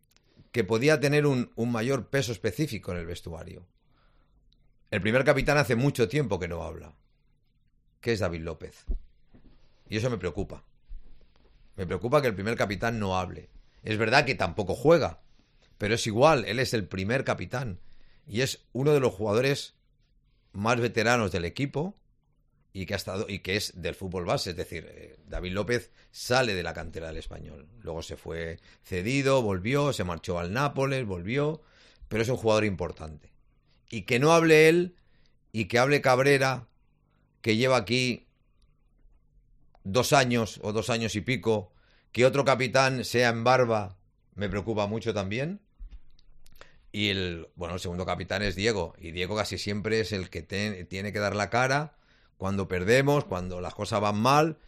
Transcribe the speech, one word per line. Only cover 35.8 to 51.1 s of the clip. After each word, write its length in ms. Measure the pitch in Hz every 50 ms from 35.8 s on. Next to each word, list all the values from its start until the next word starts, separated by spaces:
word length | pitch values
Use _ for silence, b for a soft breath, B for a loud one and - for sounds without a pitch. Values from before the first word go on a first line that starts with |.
| 127 139 147 139
Cabrera, 680 | - 135 127 123 135 139 143 135 131 131 131 123 117 _ _ _ _ _ _ _ _ _ _ _ _ _ _ _
que 160 | - 113 107
lleva 200 | 110 127 131 131
aquí 500 | 123 101 - 120 127 127 123 117 - _ _ _ _ _ _ _ _ _ _ _ _ _ _ _ _ _ - _ _ _ _ _ _ _ _ _ _ _ _ _ - -
dos 280 | 98 95 127 117 - 156
años 460 | 139 131 123 120 120 113 104 - - -
o 100 | 101 104
dos 180 | 113 107 -
años 240 | 117 117 117 107 -
y 60 | 107
pico, 520 | 90 - 131 120 - 113 110 107 98 - _ _ _ _ _ _ _ _ -
que 140 | 110 123
otro 180 | 131 - 139 135
capitán 600 | 139 131 117 131 123 - 135 135 131 131 123 107
sea 240 | - - 120 123 120
en 160 | 117 117 117
barba, 520 | 127 127 127 127 113 113 107 101 95 - _ _ _ _ _ _ _ -
me 140 | 98 101 101
preocupa 380 | 90 104 87 113 110 101 104
mucho 280 | 101 107 113 - 117 98
también. 460 | 104 95 95 104 120 139 165 202 202 _ _ _ - - - - - - - - - - - - - - - - b b b b b b b
Y 200 | - 107 104 101
el, 380 | 98 98 92 90 85 82 78 - _
bueno, 200 | 82 87 82 90
el 60 | 92
segundo 240 | - 92 87 90 92
capitán 380 | 90 90 90 95 - - 98 104
es 140 | 101 87
Diego, 380 | 90 101 117 113 98 85 82 - -
y 140 | 82 82 80
Diego 240 | 87 90 90 104
casi 220 | 107 101 - 101 87
siempre 420 | - 104 101 107 87 110 110 113
es 120 | 107 - 107
el 180 | 95 92 -
que 120 | - 85 78
te-, 420 | - - 98 104 107 104 90 87
tiene 280 | - 90 95 98 104